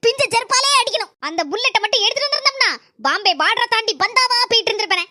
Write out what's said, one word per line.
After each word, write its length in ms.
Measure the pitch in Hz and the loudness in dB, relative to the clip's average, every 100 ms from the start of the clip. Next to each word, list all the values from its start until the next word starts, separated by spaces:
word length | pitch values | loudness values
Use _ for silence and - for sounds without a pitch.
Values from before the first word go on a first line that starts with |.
பிஞ்ச 240 | 466 523 508 | 2 0 0
செருப்பாலே 420 | 466 494 508 554 554 | 0 0 0 2 2
அடிக்கணும். 300 | 480 453 403 _ | 2 -2 -6 _
அந்த 260 | 277 330 | -6 -4
புல்லட்டை 360 | 311 381 494 427 | -4 -2 0 0
மட்டும் 220 | 415 480 | 0 0
எடுத்துட்டு 340 | 403 523 554 571 | 0 0 -2 0
வந்திருந்தோம்னா, 400 | 554 539 480 254 _ _ | -2 0 -2 -2 _ _
பாம்பே 320 | 247 339 403 | -2 0 0
பார்டரை 320 | 320 320 453 480 | 0 0 0 0
தாண்டி 280 | 453 440 302 | -2 -2 -2
பந்தாவா 420 | 392 494 494 494 494 | 0 2 0 0 0
போயிட்டு 240 | 466 392 | 0 0
இருந்திருப்பேனே. 320 | 427 415 370 349 | -2 0 -2 -2